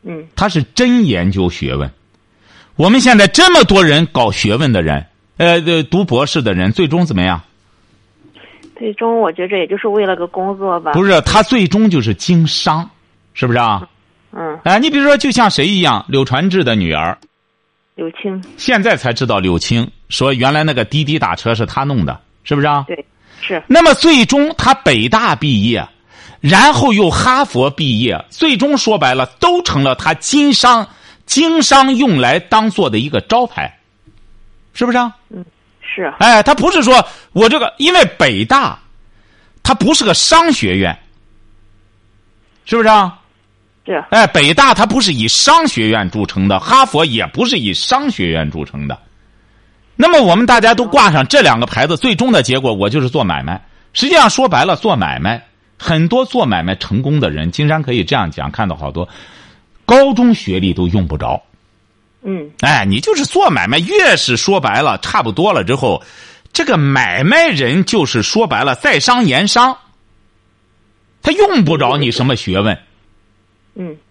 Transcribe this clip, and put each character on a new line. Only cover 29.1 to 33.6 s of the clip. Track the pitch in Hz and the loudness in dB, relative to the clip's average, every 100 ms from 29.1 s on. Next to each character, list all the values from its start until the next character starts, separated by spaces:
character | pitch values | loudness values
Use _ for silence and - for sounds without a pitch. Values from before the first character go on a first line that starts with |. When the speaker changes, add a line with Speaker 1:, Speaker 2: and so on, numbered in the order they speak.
| 131 | 0
Speaker 2:
了 | 127 _ | -4 _
都 | 349 359 | 0 0
成 | 349 147 | -2 -2
了 | 139 127 | -2 -2
他 | - | -2
经 | 165 - 294 285 | -4 0 2 2
商， | 240 247 233 - _ - _ - | 2 2 2 -2 _ -20 _ -4
经 | 262 330 330 | 0 0 0
商 | - 277 269 247 | 4 4 4 2
用 | 269 147 | 2 2
来 | 123 160 | 2 0
当 | - 220 220 | 0 0 0
做 | 202 156 | -2 -2
的 | 107 | -2
一 | 143 | -2
个 | 107 | -6
招 | - 233 247 | -2 -2 -2
牌， | - | -6